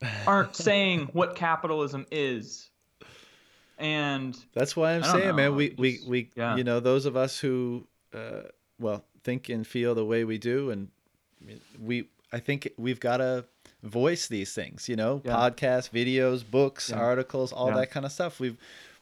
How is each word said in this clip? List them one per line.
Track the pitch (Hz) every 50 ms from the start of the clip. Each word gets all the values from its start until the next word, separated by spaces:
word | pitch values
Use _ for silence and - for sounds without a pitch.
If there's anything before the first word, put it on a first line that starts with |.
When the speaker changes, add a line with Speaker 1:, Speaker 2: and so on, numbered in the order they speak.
| 131 117 107 104 104
Speaker 1:
aren't | 202 196 196 185 190 -
Speaker 2:
<laughs> |
Speaker 1:
saying | - 170 214 202 202 196 190 180 165 143 131 139
what | 170 180 175 -
capitalism | - 175 165 160 156 - 165 160 156 147 135 139 135 135 -
is. | - 156 143 131 123 113 107 113 - - - - _ _ _ _ _ _ - - - - - - - _ _ _ _ _ _ _ _ -
And | 151 151 156 151 147 143 139 135 131 131 123 - - _ -
Speaker 2:
That's | 117 139 143 -
why | 170 160 160 165
I'm | 170 165
Speaker 1:
I | 156
don't | 180
Speaker 2:
saying, | 180 190 196
Speaker 1:
know, | 170
Speaker 2:
man, | 147 139 143 143
we, | 139 147
Speaker 1:
it | - - 123
Speaker 2:
we, | 127 131 123 -
Speaker 1:
just, | - 127
Speaker 2:
we, | 123 123 117 - -
Speaker 1:
yeah. | 120 117 117 110
Speaker 2:
you | 127 123
know, | 120 120 120
those | 120 127 131 139 135
of | 143 123 131
us | 131 135 - -
who, | - 135 127 127 123 120 120 123 127 _ _ _ _ _ -
uh, | 110 113 117 113 107 101 - - _ _ _ _ -
well, | 117 107 104 104 - _ _ _ -
think | 123 123 123 - -
and | 120 113 110
feel | - - 123 120 120 117
the | 113 110
way | 107 117 117 117
we | 110 110 107
do, | 104 120 123 135 143 131
and | 110 98 98 - _ _ _ _ _ _ _ _ _ _ - - 110 117 - _ - -
we, | 113 110 123 120 - - _ _ _ -
I | - 117
think | - - 143 139 - - - -
we've | 113 123 127 120
gotta | - 120 120 127 131 127 127 123 120 _ _ _ _ - _ _ -
voice | 107 101 120 131 160 175 - - -
these | 117 101 98 - -
things, | - 90 - - - - -
you | 120
know, | 110 107 117 139 139 -
Speaker 1:
Yeah. | 123 117
Speaker 2:
podcasts, | 117 120 123 120 - 139 131 127 127 123 -
videos, | - 117 120 127 127 131 131 127 127 127 113 104
books, | 117 135 139 139 139 - - -
Speaker 1:
Yeah. | 113 110
Speaker 2:
articles, | 117 120 123 127 127 - - 135 131 127
all | - - 123 110
Speaker 1:
Yeah. | 107 -
Speaker 2:
that | 131 -
kind | - 147 135
of | 139
stuff. | - - 180 170 - -
We've, | 131 123 113 - - - - - - - - -